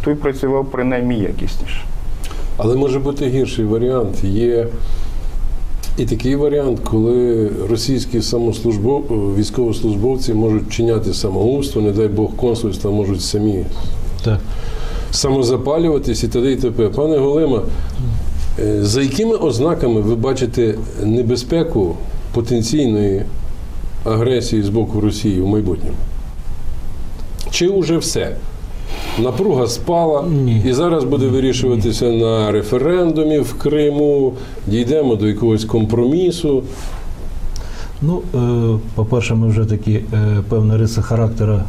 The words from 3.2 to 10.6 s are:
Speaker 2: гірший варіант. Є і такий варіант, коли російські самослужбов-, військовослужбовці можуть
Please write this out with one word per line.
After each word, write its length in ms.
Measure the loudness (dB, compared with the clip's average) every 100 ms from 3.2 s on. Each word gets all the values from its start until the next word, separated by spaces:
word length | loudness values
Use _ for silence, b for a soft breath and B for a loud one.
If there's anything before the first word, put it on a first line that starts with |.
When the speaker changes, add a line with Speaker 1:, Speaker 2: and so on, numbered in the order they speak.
| -2
Speaker 2:
гірший 380 | 0 0 0 0
варіант. 580 | 0 0 0 0 0
Є 440 | 0 2 2 2 0 -2 B B B B B B 0 0 0 0 0 0
і 80 | 0
такий 300 | 0 0 2
варіант, 440 | 2 2 0 -2
коли 680 | 0 0 2 2 2 2 0 -2 -2
російські 520 | -2 0 -2 0 -2
самослужбов-, 1120 | 0 0 0 0 0 0 0 0 0 -2 0 0
військовослужбовці 960 | 0 0 0 0 0 0 0 0 0
можуть 340 | 2 2 2